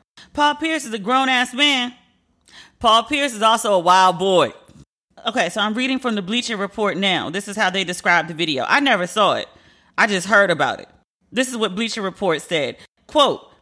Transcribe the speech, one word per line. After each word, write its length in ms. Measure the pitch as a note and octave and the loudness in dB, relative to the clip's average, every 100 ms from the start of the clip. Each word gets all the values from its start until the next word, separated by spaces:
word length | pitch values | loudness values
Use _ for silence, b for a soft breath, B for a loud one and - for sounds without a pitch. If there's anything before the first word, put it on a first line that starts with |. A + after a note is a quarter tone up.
| _ - B | _ -20 B
Paul 220 | - D4 D4 | 0 0 0
Pierce 300 | D#4+ D#4+ B3+ | -2 -4 -6
is 80 | |
a 60 | A3 | -8
grown-ass 540 | F#3+ C4 C4+ B3+ B3 | -2 0 2 0 0
man. 400 | B3 D4 C4 B3 - _ _ _ _ _ B B B | 0 0 0 -4 -10 _ _ _ _ _ B B B
Paul 240 | A#3 A3 | 2 4
Pierce 300 | A3+ D4 C#4+ | 2 -2 -2
is 100 | A3 | 0
also 300 | A3 A3+ A3 | 2 2 2
a 60 | F#3+ | 2
wild 380 | E3+ F#3 F#3 E3+ | 4 6 6 2
boy. 340 | F#3+ F3+ B2 - _ - - _ _ - A#3 | 2 2 2 -2 _ -20 -20 _ _ -12 -6
Okay, 220 | A#3+ F3 | -2 -2
so 120 | A3 | -2
I'm 140 | G#3 A3 | -2 -2
reading 240 | C4 C4 | -2 -2
from 160 | B3+ G#3 | -4 -4
the 80 | |
Bleacher 340 | F3+ A#3 - G#3+ | -4 -4 -4 -6
Report 400 | G3 A#3 G#3 F3 | -6 -4 -4 -2
now. 320 | G3 E3+ G#2 | -2 -2 -4
This 180 | F3+ G3+ | -8 -8
is 80 | G3+ | -4
how 140 | F#3+ | -2
they 140 | F#3+ | -2
described 460 | F3 F3 G3 F3 D#3+ | -6 -4 2 2 0
the 40 | |
video. 320 | D#3 E3 C3 - | -4 -4 -2 0
I 120 | C4+ | 2
never 260 | C#4 G#3 F3 | 2 0 0
saw 300 | A3 F#3+ A2+ | 0 2 0
it. 120 | - _ b b b - | -4 _ b b b -2
I 120 | G3+ | 0
just 180 | G3 F3+ | 0 2
heard 240 | G#3+ G3 | 4 4
about 300 | D#3 C3+ G2 | 2 0 -2
it. 100 | - _ _ _ _ | -10 _ _ _ _
This 180 | A3 B3+ | -2 -2
is 80 | A#3+ | -2
what 180 | A3 F#3 | -4 -4
Bleacher 260 | A3+ A3+ | -6 -4
Report 400 | G3 - G3 D#3 | -8 -4 -2 -2
said. 360 | - D#3+ B2 - B _ - | -2 -4 -4 -8 B _ -2
Quote, 420 | D4+ C4 C3+ - _ | 2 2 0 -10 _